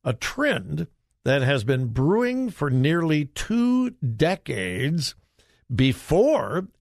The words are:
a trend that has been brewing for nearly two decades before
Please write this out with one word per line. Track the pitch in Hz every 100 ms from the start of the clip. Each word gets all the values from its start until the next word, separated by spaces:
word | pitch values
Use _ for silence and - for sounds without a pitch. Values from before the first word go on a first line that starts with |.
a | -
trend | 117 - - 294 - 180 147 165 _ _ _
that | - 139
has | 131 139
been | 107 131 127
brewing | 113 139 208 247 254 262
for | 175 147
nearly | 127 135 170 165 151 147
two | - - 226 240 247 254
decades | - 127 110 156 190 - 113 92 90 131 170 135 - _ _ _ _ -
before | 120 131 123 - 165 262 302 104 147 190 _